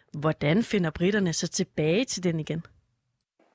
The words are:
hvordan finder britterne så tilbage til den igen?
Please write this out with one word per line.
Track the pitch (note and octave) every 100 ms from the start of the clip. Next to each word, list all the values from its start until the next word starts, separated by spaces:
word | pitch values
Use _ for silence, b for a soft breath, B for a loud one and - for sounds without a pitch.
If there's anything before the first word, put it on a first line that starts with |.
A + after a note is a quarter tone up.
| B
hvordan | D3+ D#3 - D3 G3
finder | A3+ G3+ E3
britterne | - F3 G#3 F3+
så | D#3 F3
tilbage | - F3+ - D3+ F#3+
til | C4+ G3+
den | F3+ D#3+
igen? | D3 D#3+ - _ _ _ _ _ _ _ _